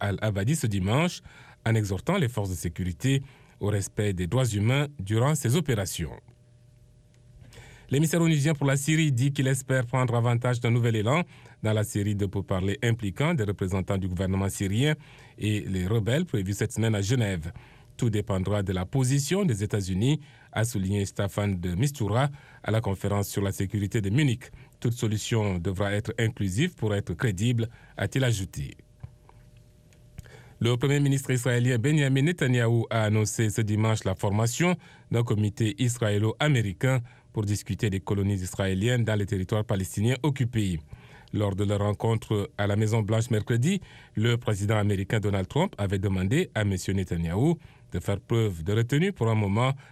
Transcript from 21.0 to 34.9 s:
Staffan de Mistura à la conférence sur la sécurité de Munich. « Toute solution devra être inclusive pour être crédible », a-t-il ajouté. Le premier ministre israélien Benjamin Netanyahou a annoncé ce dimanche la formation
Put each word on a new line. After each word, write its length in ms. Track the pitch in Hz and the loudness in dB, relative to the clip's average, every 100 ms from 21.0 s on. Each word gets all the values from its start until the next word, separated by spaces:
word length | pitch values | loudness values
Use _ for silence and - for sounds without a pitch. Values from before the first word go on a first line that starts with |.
Staffan 440 | 98 - 98 - 101 | -2 -2 -2 0 0
de 260 | 92 90 | 0 -2
Mistura 540 | 87 143 143 101 113 143 143 - - | 0 0 0 0 2 0 -4 -18 -10
à 80 | - | -2
la 100 | 110 | 0
conférence 480 | 101 95 98 101 98 | 0 -2 0 0 -2
sur 140 | - | -2
la 100 | 98 | -2
sécurité 480 | - 98 104 98 113 | -2 -2 -2 0 0
de 100 | 98 | 0
Munich. « 340 | 120 147 127 - - - - | 2 2 0 -6 -20 -20 -4
Toute 120 | 123 | -4
solution 640 | 117 110 107 - 113 104 92 | 0 -2 -2 0 0 0 0
devra 340 | 90 92 101 | -2 -2 -2
être 200 | 101 - - | -2 -4 -2
inclusive 560 | 113 - 98 95 180 | -2 -2 -2 0 -2
pour 200 | - 110 | -2 -2
être 200 | 101 - | -2 -2
crédible », 540 | 87 117 87 117 120 113 - - - | -2 -2 0 0 0 -2 -8 -18 -6
a-t-il 260 | 101 135 | -4 0
ajouté. 540 | 131 104 90 - 69 - - - - - - - - - - - - - - - - - - - | 0 0 -4 -8 -10 -12 -20 -20 -20 -20 -20 -20 -20 -20 -20 -20 -20 -20 -20 -20 -20 -20 -20 -2
Le 160 | 117 123 | 0 2
premier 240 | 139 143 | 2 4
ministre 300 | 143 139 - | 4 2 0
israélien 480 | 127 127 120 123 123 | 0 2 2 2 2
Benjamin 440 | 139 156 135 135 | 2 4 4 4
Netanyahou 640 | 151 180 127 123 117 117 - | 2 2 2 2 4 2 2
a 160 | 113 | 0
annoncé 460 | 107 107 104 - 110 | 2 2 2 0 0
ce 100 | 98 | 0
dimanche 440 | 107 107 110 107 | 0 2 2 0
la 100 | 98 | -2
formation 600 | 92 104 104 117 - 175 175 - | -2 0 0 0 2 0 0 -6